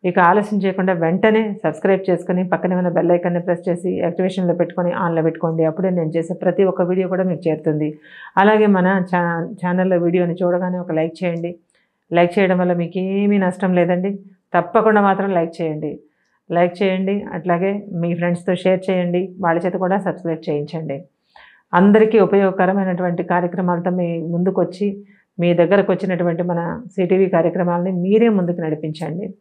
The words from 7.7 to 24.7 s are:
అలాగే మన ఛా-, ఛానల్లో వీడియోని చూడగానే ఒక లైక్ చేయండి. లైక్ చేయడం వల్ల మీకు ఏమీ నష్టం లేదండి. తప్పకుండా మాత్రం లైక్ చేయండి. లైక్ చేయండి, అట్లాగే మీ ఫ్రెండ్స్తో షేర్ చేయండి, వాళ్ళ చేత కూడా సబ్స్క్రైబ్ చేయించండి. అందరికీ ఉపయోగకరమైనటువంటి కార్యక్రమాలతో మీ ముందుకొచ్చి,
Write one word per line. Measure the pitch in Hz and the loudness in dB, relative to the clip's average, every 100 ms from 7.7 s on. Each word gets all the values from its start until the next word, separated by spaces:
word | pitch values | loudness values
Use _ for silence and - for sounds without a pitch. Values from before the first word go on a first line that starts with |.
| 156 151 151 - - - - | -2 -2 -6 -20 -20 -4 2
అలాగే | 202 214 208 196 | 4 4 4 4
మన | 180 190 180 | 4 2 0
ఛా-, | 185 175 170 175 220 | -2 -2 -2 -6 -6
ఛానల్లో | 180 185 185 180 | -4 0 2 2
వీడియోని | 175 180 175 170 | 2 0 0 0
చూడగానే | 180 175 185 180 | 0 0 -2 -6
ఒక | 180 160 | -4 -2
లైక్ | 165 160 | -4 -4
చేయండి. | 180 170 170 175 _ _ _ _ _ 170 | -6 -4 -8 -10 _ _ _ _ _ 2
లైక్ | 175 175 | 4 4
చేయడం | 190 180 | 2 2
వల్ల | 180 175 | 2 0
మీకు | 170 185 190 196 | -2 -4 -4 0
ఏమీ | 202 202 185 | 2 2 0
నష్టం | 185 196 180 | 0 0 2
లేదండి. | 170 180 190 196 - _ _ 175 | 2 0 -2 -6 -12 _ _ -2
తప్పకుండా | 170 233 220 214 202 | 0 2 4 4 4
మాత్రం | 190 196 180 | 2 0 -2
లైక్ | 165 - | -2 -4
చేయండి. | 165 151 151 - _ _ _ _ _ 170 | -6 -4 -8 -10 _ _ _ _ _ 0
లైక్ | 180 180 | 0 0
చేయండి, | 196 185 190 202 202 185 | -2 0 -2 -4 -4 -8
అట్లాగే | 165 170 190 202 - 175 | -2 0 0 -4 -6 -4
మీ | 170 170 | -4 -2
ఫ్రెండ్స్తో | 175 175 - 180 | -2 -2 -2 0
షేర్ | 185 185 185 | 0 0 0
చేయండి, | 185 175 175 180 180 180 | -2 0 -2 -4 -4 0
వాళ్ళ | 165 | 0
చేత | 180 175 | -2 -2
కూడా | 185 196 185 | -2 -2 -2
సబ్స్క్రైబ్ | 156 165 160 - | -6 -6 -6 -4
చేయించండి. | 147 147 165 156 139 180 _ _ - - _ _ 175 | -6 -6 -8 -8 -10 -12 _ _ -20 -20 _ _ 4
అందరికీ | 196 214 214 220 196 | 6 6 6 4 4
ఉపయోగకరమైనటువంటి | 202 196 190 185 196 190 180 180 175 170 | 4 2 2 0 2 -2 -2 -2 -4 0
కార్యక్రమాలతో | 180 180 175 180 175 180 180 | 0 0 -2 -2 0 -2 -2
మీ | 170 170 165 170 | -2 -4 -4 -2
ముందుకొచ్చి, | 185 185 175 | 0 0 -2